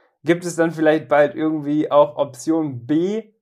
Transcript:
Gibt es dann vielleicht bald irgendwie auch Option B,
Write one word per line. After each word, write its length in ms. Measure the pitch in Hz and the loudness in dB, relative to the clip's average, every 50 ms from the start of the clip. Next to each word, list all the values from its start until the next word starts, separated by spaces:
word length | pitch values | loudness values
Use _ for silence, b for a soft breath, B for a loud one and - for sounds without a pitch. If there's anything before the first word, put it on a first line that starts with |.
| _ _ _ _ - | _ _ _ _ -2
Gibt 200 | 139 170 170 175 | -2 0 0 -2
es 100 | 175 156 | -4 -2
dann 140 | 156 165 165 | -2 -2 -2
vielleicht 380 | 160 156 160 156 156 160 151 - | -2 0 2 2 2 2 2 2
bald 260 | 147 143 147 143 143 | 2 4 4 2 0
irgendwie 560 | - 156 156 160 156 143 143 147 151 151 - | -2 -4 -2 -2 -4 -4 -2 -2 -2 0 2
auch 260 | 139 147 147 147 - | 4 4 4 4 2
Option 720 | - 143 131 127 - - 160 160 165 156 147 131 120 113 | -4 -6 -6 -6 -6 -4 -2 -2 -2 -2 -4 -6 -8 -4
B, 460 | 120 151 160 170 190 208 220 220 _ _ _ | -2 0 0 0 0 -2 -6 -8 _ _ _